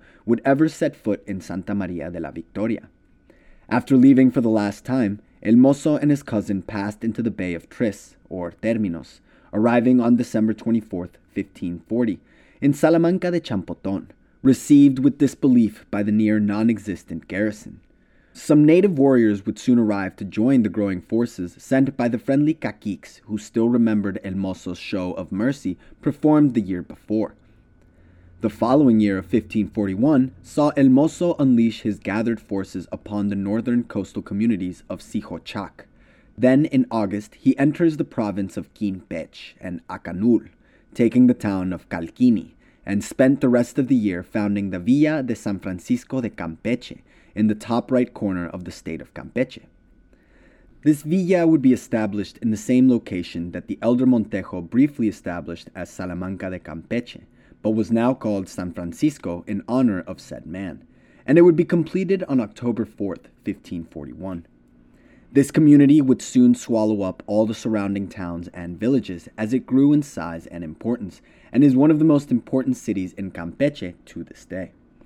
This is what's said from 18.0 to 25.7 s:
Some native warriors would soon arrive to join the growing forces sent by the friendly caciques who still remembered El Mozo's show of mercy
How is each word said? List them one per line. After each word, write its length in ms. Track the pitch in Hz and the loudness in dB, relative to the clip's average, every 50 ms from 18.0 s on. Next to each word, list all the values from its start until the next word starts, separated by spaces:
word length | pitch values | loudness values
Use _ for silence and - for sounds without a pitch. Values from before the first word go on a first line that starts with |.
| _ _ _ _ _ _ _ | _ _ _ _ _ _ _
Some 320 | - - - 156 151 151 | -8 -2 2 4 6 6
native 320 | 151 160 180 185 208 175 | 6 6 6 4 4 2
warriors 480 | 135 135 139 135 123 117 107 104 101 95 | 2 4 4 4 4 4 4 2 0 -4
would 140 | 107 104 - | -8 -8 -4
soon 200 | - - 123 120 | 0 2 2 4
arrive 360 | 113 104 104 98 95 92 - | 4 2 0 -2 -4 -8 -8
to 80 | - 98 | -10 -12
join 380 | 95 - 107 110 127 139 127 110 | -8 -4 -2 0 2 2 2 2
the 60 | 104 | 0
growing 320 | 85 110 104 101 95 90 | -2 -2 -4 -2 -4 -6
forces 560 | - _ 113 113 120 120 - - 92 87 - - | -6 _ -2 -2 -2 -4 -6 -8 -10 -10 -12 -16
sent 380 | - - 135 135 139 135 - | -6 -2 0 0 0 0 -2
by 100 | - 123 | -2 -2
the 120 | 120 113 117 | -2 -2 -4
friendly 360 | - - 135 139 147 151 160 | -2 -2 0 2 2 0 0
caciques 680 | - - 110 - _ - 104 95 - - - - _ _ | -2 -6 -10 -10 _ -8 -10 -10 -10 -12 -18 -20 _ _
who 140 | - 107 104 | -10 -10 -10
still 300 | - - - 120 113 117 | -10 -6 -2 0 0 2
remembered 520 | 120 120 117 113 110 107 98 101 95 98 - | 2 2 2 2 2 0 0 -2 -6 -8 -8
El 120 | 98 92 | -8 -6
Mozo's 440 | 98 98 95 92 - - 95 87 - | -6 -6 -6 -6 -8 -10 -12 -12 -12
show 360 | - - - 95 90 90 87 | -10 -8 -6 -6 -6 -6 -8
of 180 | - 90 80 98 | -8 -10 -8 -6
mercy 440 | 95 107 131 143 - - 95 | -4 -2 -2 -4 -4 -6 -8